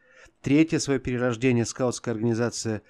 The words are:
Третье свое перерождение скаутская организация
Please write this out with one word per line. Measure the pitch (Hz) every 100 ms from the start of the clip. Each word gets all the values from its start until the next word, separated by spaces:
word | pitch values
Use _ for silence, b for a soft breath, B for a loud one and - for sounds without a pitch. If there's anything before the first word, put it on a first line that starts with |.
| b b b _
Третье | 131 143 160 156
свое | - 135
перерождение | - 123 123 113 131 120 113
скаутская | - 127 113 123 107
организация | 117 113 117 - 113 107